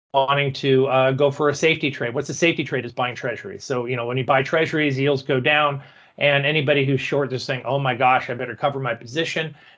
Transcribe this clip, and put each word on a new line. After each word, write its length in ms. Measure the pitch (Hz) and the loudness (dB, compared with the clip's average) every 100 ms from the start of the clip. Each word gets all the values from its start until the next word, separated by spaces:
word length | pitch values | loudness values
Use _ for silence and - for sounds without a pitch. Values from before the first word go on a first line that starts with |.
| _ | _
wanting 380 | 139 135 143 139 | 0 2 2 0
to, 340 | 135 139 131 131 | 0 2 4 4
uh, 240 | 131 131 | 4 2
go 180 | 135 143 | 4 2
for 160 | 139 147 | 2 0
a 80 | 143 | 2
safety 340 | 160 160 147 | 2 2 -2
trade. 240 | - 120 | -4 -4
What's 160 | 127 139 | -4 -6
a 40 | |
safety 320 | 143 170 160 - | 0 0 0 -2
trade? 180 | 131 | -4
Is 80 | 120 | -4
buying 240 | 117 123 113 | -4 -4 -4
treasuries. 480 | 127 107 98 98 | -8 -8 -10 -10
So, 220 | - 127 120 | -6 -4 -2
you 100 | 123 | -4
know, 100 | 117 | -2
when 120 | 131 | -2
you 80 | 117 | 2
buy 180 | 135 | 2
treasuries, 560 | 139 165 156 160 147 135 | 2 0 0 0 0 0
yields 240 | 139 139 | 0 0
go 160 | - 131 | 0 0
down. 420 | 147 151 147 139 - - - - | 2 2 2 -2 -10 -20 -16 0
And 260 | 143 143 139 | 2 4 2
anybody 400 | 156 143 139 135 | 0 2 2 2
who's 160 | 135 | 0
short, 300 | - 143 135 | 0 -2 -2
they're 80 | 123 | -4
saying, 240 | - 127 117 | -6 -6 -2
"Oh 140 | 139 | -2
my 160 | 135 120 | 0 2
gosh, 340 | 127 127 - | 4 4 0
I 60 | 123 | -8
better 200 | 123 113 | -8 -4
cover 240 | 143 135 | -4 -2
my 140 | 127 | -4
position." 600 | 113 117 147 160 165 160 156 - | -6 -6 -6 -4 -4 -6 -10 -20